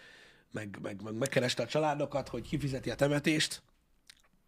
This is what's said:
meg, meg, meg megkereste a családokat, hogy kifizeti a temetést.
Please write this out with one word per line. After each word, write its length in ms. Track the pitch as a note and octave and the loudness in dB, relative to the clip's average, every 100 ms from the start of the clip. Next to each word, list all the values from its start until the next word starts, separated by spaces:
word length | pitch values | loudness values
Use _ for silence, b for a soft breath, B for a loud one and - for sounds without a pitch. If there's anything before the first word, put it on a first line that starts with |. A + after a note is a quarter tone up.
| b b b b b | b b b b b
meg, 260 | - G#2+ F#2+ | -8 -8 -8
meg, 200 | G#2 G2 | -8 -8
meg 120 | A2 | -6
megkereste 480 | A2 C#3 C3+ B2 - | -2 2 2 2 0
a 40 | A#2+ | 0
családokat, 640 | D3+ D#3 D3 C#3 C#3 B2+ | 2 2 2 0 -2 -4
hogy 200 | B2 - | -6 -4
kifizeti 420 | D3 C3+ C3 - | -2 -2 -2 -4
a 40 | |
temetést. 680 | A2 C#3+ D3 D#3+ D3+ - - _ _ _ _ _ - _ _ | 2 4 4 4 2 2 -2 _ _ _ _ _ -20 _ _